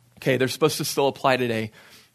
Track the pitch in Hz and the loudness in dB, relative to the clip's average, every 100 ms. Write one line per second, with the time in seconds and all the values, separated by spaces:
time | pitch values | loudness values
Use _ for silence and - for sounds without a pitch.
0 | _ _ - 127 127 - 156 - 160 - | _ _ -2 0 0 2 0 0 -4 0
1 | 139 131 139 127 123 113 110 - - - | 0 2 2 2 0 -2 -6 -10 -20 -20
2 | - | -8